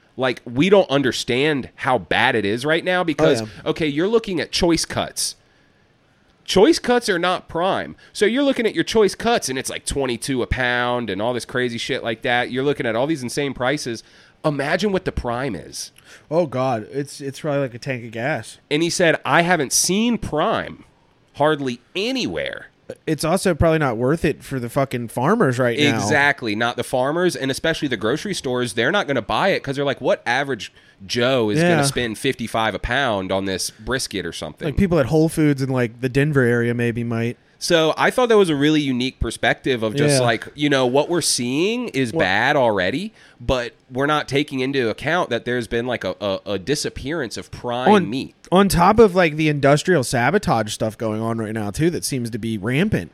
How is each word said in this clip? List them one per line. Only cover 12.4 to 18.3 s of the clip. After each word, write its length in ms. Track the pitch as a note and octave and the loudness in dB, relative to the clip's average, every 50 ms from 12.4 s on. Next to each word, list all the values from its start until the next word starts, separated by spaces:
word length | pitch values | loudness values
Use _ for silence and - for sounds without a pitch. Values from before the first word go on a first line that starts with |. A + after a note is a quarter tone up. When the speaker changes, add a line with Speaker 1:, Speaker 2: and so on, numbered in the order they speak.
| B2 - | 0 -2
Speaker 1:
You're 120 | A2+ B2+ C3 | -2 -2 0
looking 220 | D3 C#3 - C#3 | 0 -2 -2 -2
at 100 | A#2 G#2+ | -2 0
all 120 | A2+ C3 D3 | 0 0 0
these 160 | E3 C#3+ B2+ | -2 -4 -6
insane 300 | A#2 - D#3 C#3+ C#3 A#2+ | -6 -4 -4 -4 -4 -4
prices. 500 | - B2+ B2+ C#3+ D3 - C3 A#2 A2 - - - - - - _ _ - | -2 -2 -2 -2 -2 -4 -8 -8 -10 -12 -18 -20 -20 -20 -20 _ _ -4
Imagine 460 | D#3+ D3 C#3 C3+ D3 E3+ F3+ F#3 G#3+ | -4 -2 -2 -2 -2 -2 0 0 0
what 140 | F#3+ F#3 - | 0 0 -4
the 60 | - | -4
prime 440 | - - - B2 A#2 A#2+ C3+ C#3+ G2+ | -6 -6 -4 -4 -4 -4 -4 -6 -6
is. 360 | D#2 C2 C#2 C2+ - - - _ _ _ - - - _ - | -8 -10 -12 -14 -14 -14 -14 _ _ _ -20 -20 -20 _ -4
Speaker 2:
Oh, 160 | C#3+ E3 F3+ | -2 0 0
God. 420 | C#3 - - C3 C3 B2+ A2 G#2 - | 0 0 -2 -2 0 -2 -4 -6 -8
It's, 280 | - C#3 D3 C3+ - - | -8 -8 -8 -8 -10 -12
it's 200 | C#3+ C#3 C3 - | -10 -10 -10 -8
probably 220 | - D#3 C#3+ C#3+ | -6 -4 -2 -2
like 120 | C#3 B2+ A2+ | -2 -4 -6
a 60 | A#2 | -10
tank 260 | - C#3+ C3 A#2+ A#2 | -8 -8 -8 -8 -8
of 60 | A#2 | -10
gas. 480 | A2 A2+ A#2 C#3 | -8 -6 -4 -2